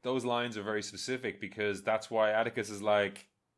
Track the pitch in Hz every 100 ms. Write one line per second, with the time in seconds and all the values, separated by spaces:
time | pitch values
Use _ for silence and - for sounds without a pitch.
0 | 123 127 120 120 120 110 101 107 101 98
1 | - 127 123 95 101 101 104 98 98 107
2 | - 113 107 107 117 113 104 104 107 104
3 | 101 101 - _ _